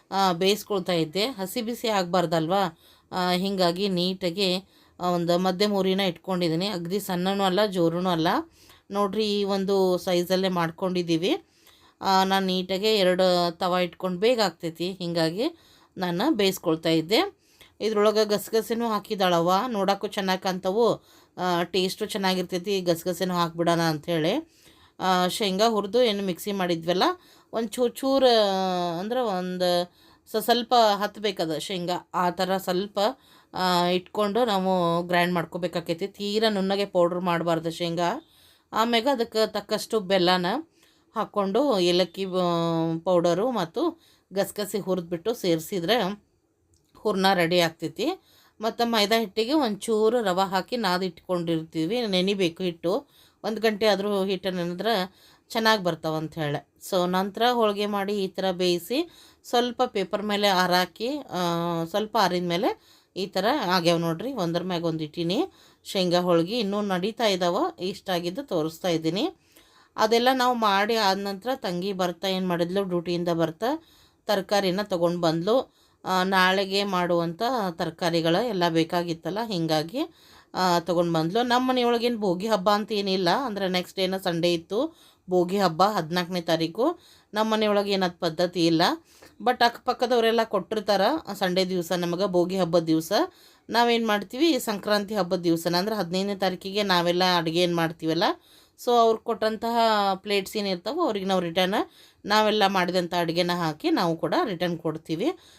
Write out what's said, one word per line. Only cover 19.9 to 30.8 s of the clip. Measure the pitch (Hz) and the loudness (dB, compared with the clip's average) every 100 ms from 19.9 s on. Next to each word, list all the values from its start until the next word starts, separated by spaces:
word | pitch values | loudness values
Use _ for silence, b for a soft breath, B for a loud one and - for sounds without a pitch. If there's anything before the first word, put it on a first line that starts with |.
| 202 208 | 0 -2
ಚೆನ್ನಾಗಿ | 208 190 185 | -4 -2 -2
ಕಾಣ್ತಾವು, | 190 180 185 202 226 147 b b b - | -2 -4 -2 2 2 2 b b b -6
ಆ, | 180 175 | -2 0
ಟೇಸ್ಟು | 170 196 185 - 208 | 0 -2 -2 -4 -6
ಚೆನ್ನಾಗಿರ್ತೈತಿ, | 208 190 185 180 185 190 196 | -2 -2 0 -2 -4 -2 -2
ಗಸಗಸೆನೂ | 175 165 185 175 190 | 0 -2 -2 -2 -2
ಹಾಕ್ಬಿಡೋಣ | 175 170 165 170 165 | 0 0 0 2 2
ಅಂಥೇಳಿ. | 165 151 151 170 156 254 320 b b b b - | 2 -2 -2 -2 0 -2 -4 b b b b -6
ಆ, | 185 185 180 | 0 2 2
ಶೇಂಗಾ | 180 208 185 226 | 0 -2 2 2
ಹುರಿದು | 214 202 226 | 2 0 2
ಏನು | 247 202 | 2 0
ಮಿಕ್ಸಿ | 196 165 - | -4 -6 -6
ಮಾಡಿದ್ವಲ್ಲ, | 202 180 165 165 180 285 359 b b b | -4 -2 -2 -2 2 2 0 b b b
ಒಂದು | 214 226 | -6 -6
ಚೂರು | - 240 | -2 -2
ಚೂರು, | 233 269 269 254 233 202 190 190 180 175 170 | -2 0 4 6 6 4 2 0 -2 -2 -4
ಅಂದ್ರೆ | 202 247 | -4 -2
ಒಂದು | 233 185 180 180 180 175 175 b b b _ | -2 -2 -4 -2 0 0 -2 b b b _
ಸ-, | 220 | -6
ಸ್ವಲ್ಪ | 214 233 233 | 2 0 4
ಹತ್ಬೇಕದು | 240 | 4